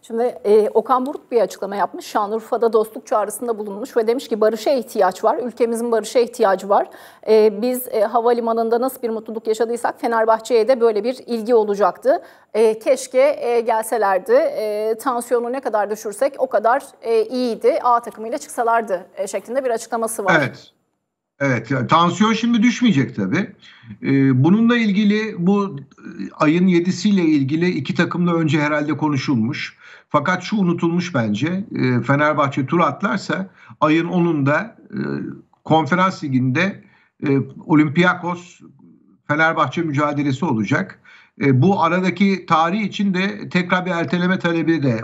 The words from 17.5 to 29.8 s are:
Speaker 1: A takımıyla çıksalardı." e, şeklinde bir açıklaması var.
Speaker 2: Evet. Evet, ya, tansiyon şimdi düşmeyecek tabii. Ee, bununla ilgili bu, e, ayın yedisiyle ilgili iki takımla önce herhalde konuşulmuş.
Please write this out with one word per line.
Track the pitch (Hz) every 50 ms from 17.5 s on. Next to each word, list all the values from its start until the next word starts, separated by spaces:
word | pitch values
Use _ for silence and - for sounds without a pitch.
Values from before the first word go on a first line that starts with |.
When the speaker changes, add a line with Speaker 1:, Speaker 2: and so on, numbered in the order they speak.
| 220 214 226 233 330 302
Speaker 1:
A | - 247 240 240
takımıyla | 240 220 - 214 220 220 262 285
çıksalardı." | - - - - 233 226 233 233 226 208 190 175 180 - _
e, | - 190
şeklinde | 190 - 196 190 220 233 277 262
bir | 247
açıklaması | 226 226 - - - 233 226 226 226 - 202
var. | 190 185 160
Speaker 2:
Evet. | 139 127 - - - - _ _ _ _ _ _ _ _ _ _ _ _ _ _
Evet, | 139 139 127 110 - -
ya, | 139 127 123
tansiyon | - 156 165 170 175 170 175 214 226
şimdi | 226 214 - 233 240 233
düşmeyecek | 208 247 202 - 254 233 165 139 123 101 -
tabii. | 110 98 92 101 - 214 - - _ _ - - - - 117 104 _
Ee, | - 131 139 139 135 135 131 127 135
bununla | 165 196 220 226 233 240
ilgili | 240 226 208 190 202 220 202 208 214 220 220 - 175
bu, | 170 185 202 202 202 185 139
e, | 139 135 _ _ - - - 170 - 98 - - -
ayın | 156 151 160 175 185
yedisiyle | 190 175 170 170 190 - - - 214 202 190
ilgili | 170 156 156 143 135 127 156 160 175 185
iki | 180 160 131 - 190
takımla | - 170 139 - 165 175 175 170
önce | 165 165 147 135 151
herhalde | 147 147 151 147 147 147 156
konuşulmuş. | 139 147 151 147 131 - 156 143 113 110 123 156 - - - - _